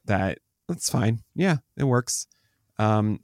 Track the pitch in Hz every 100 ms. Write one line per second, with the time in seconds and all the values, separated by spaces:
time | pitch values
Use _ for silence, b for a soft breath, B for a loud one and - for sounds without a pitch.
0 | - 98 95 71 _ _ - 175 - 135
1 | 107 113 - - 190 151 - - 139 123
2 | 123 - - _ _ _ _ - 107 107
3 | 107 104